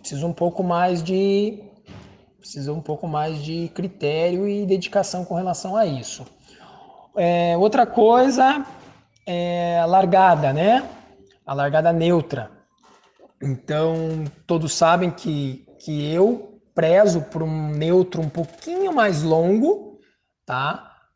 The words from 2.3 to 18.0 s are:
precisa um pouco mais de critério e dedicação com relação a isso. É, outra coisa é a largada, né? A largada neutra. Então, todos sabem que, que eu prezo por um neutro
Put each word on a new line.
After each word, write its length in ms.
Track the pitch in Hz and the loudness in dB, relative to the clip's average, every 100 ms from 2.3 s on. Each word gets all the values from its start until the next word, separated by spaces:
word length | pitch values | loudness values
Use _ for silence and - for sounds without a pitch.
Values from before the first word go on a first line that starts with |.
| _ | _
precisa 340 | - 147 139 | -18 -10 -8
um 80 | 151 | -8
pouco 260 | 156 151 175 | -8 -8 -6
mais 360 | 151 151 160 | -4 -4 -6
de 260 | 147 165 170 | -8 -8 -8
critério 800 | - 185 - 147 156 170 180 202 | -8 -10 -4 -4 0 0 0 -2
e 180 | 202 196 | -2 -2
dedicação 580 | 190 175 208 190 185 | -2 0 -2 -2 -6
com 100 | 175 | -6
relação 420 | 170 185 170 190 202 | -6 -4 -6 -4 -2
a 100 | 208 | -2
isso. 400 | 135 107 - 135 _ _ _ - - - - - - | -2 -10 -16 -18 _ _ _ -20 -20 -20 -20 -12 -2
É, 400 | 175 175 170 170 | 0 2 2 2
outra 300 | 208 220 233 | 2 4 2
coisa 760 | 233 214 240 262 254 262 294 277 - - - _ _ - | 4 6 6 4 4 2 2 -6 -16 -20 -20 _ _ -8
é 520 | 175 175 175 175 170 | -6 -4 -2 0 0
a 60 | 165 | 4
largada, 680 | 190 190 190 190 160 147 | 4 4 6 6 6 2
né? 360 | 143 185 247 294 - - _ _ _ | 0 2 2 0 -18 -20 _ _ _
A 100 | - | -10
largada 380 | 139 143 151 165 | -4 0 2 2
neutra. 580 | 170 165 175 - - 110 - _ _ _ _ _ _ - _ | 2 2 2 0 -8 -10 -18 _ _ _ _ _ _ -20 _
Então, 840 | 139 131 - 151 160 165 160 160 151 - - | -8 -8 -4 -2 0 -2 -4 -6 -8 -12 -4
todos 260 | 170 156 | -2 -2
sabem 380 | - 165 175 180 | 0 2 4 0
que, 560 | - - 151 139 131 - - | -4 -6 -4 -6 -8 -16 -20
que 320 | - 151 147 | -10 -6 -4
eu 480 | 160 196 240 - - _ - | 2 2 2 -8 -20 _ -2
prezo 460 | 160 180 208 170 | 4 6 6 2
por 200 | 143 160 | -4 -6
um 280 | 160 156 151 | -4 -4 -4
neutro 500 | 151 160 180 | -2 2 2